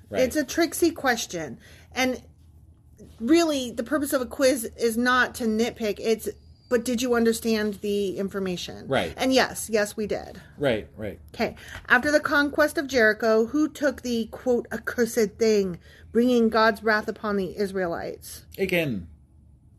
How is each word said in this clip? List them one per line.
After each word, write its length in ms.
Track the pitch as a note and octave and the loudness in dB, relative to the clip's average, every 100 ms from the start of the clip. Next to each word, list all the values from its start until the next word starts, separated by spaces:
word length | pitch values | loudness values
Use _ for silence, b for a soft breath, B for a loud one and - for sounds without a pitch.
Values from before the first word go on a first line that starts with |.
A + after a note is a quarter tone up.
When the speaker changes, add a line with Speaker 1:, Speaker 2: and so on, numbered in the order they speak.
| - | -6
Speaker 1:
Right. 140 | - | 0
Speaker 2:
It's 120 | B3+ D4+ | 0 0
a 80 | |
tricksy 480 | C4+ - E4+ - E4+ | -2 0 -2 2 0
question. 680 | E4 C4+ A#3 - F3 D#3 - B B B | 0 -2 -2 -4 -8 -10 -12 B B B
And 300 | - C4 A#3+ - - - - - - _ - G#3 - | -2 -2 -2 -10 -20 -20 -20 -20 -20 _ -20 -20 -6
really, 520 | A3+ E4 E4 C#4+ B3 | 2 4 4 0 -2
the 120 | A3+ | -6
purpose 300 | A#3 D4 C#4 | -2 -2 0
of 80 | C#4+ | -2
a 40 | A#3 | -2
quiz 440 | - C4+ C4+ A3+ - | 0 2 2 -2 -2
is 200 | A#3 A3+ | -2 0
not 380 | B3 B3+ A#3+ - | 2 2 2 0
to 100 | A#3 | -2
nitpick. 520 | G#3+ A#3 - A3 G3 | 0 0 -2 -4 -2
It's, 300 | A3 A3 - - - - - | -2 -2 -2 -10 -14 -20 -2
but 160 | B3 A#3+ | -2 0
did 160 | A#3 | -2
you 120 | B3+ A#3 | 2 2
understand 640 | A#3 A3+ A#3 A3 G#3+ G3 | 4 2 0 0 0 -4
the 360 | G#3 G3+ G3+ D3+ | -2 -2 -2 -2
information? 720 | G3 G3 F#3+ F3 - G3+ - | -4 -4 -4 -6 -8 -10 -2
Speaker 1:
Right. 260 | C3 F2 - | 0 0 -2
Speaker 2:
And 160 | C4 | 2
yes, 360 | C4 G3+ - - | 4 2 -2 -2
yes, 280 | G#3+ G#3 - | -2 -2 -4
we 100 | G#3 | -4
did. 320 | D3+ - - - - | -4 -8 -16 -18 -2
Speaker 1:
Right, 300 | C#3+ A2 - - | 0 0 -2 -10
right. 240 | G#2+ - - - | -10 -10 -12 -4
Speaker 2:
Okay. 200 | A3 - B B B | -4 -4 B B B
After 200 | B3 D4 | 2 4
the 80 | D4 | 2
conquest 560 | D4 D4 C#4+ C#4+ D4+ D4 | 2 2 2 2 2 0
of 100 | C#4 | -2
Jericho, 600 | C4 G#3+ G#3+ A#3 A3 A3+ | 4 4 4 4 4 2
who 200 | D4 D4+ | 0 -2
took 340 | - D4 - | 0 -2 -2
the, 260 | B3 A#3 A3 | -4 -4 -4
quote, 340 | - B3+ A#3+ - | -6 0 0 -2
accursed 600 | A3 - - A#3 A#3+ G#3+ - | -8 -6 -2 0 0 0 2
thing, 400 | A3 G#3+ F#3+ F3 B B B | 2 4 2 -4 B B B
bringing 340 | A3 B3 B3 A3+ | 2 4 4 4
God's 360 | A3+ A3 G#3 | 4 4 2
wrath 260 | G#3+ G#3+ A3 | 0 0 -2
upon 260 | G#3 A3 G3+ | -6 -4 -2
the 220 | F#3 - | -2 -4
Israelites? 880 | G3+ F#3+ F3+ D#3 - - - - - - | -4 -2 -4 -4 -8 -10 -14 -20 -14 -6
Speaker 1:
Achan. 500 | F#3+ F3+ D#3 G#2 E2 - _ _ - - _ | -2 0 0 -4 -8 -18 _ _ -20 -20 _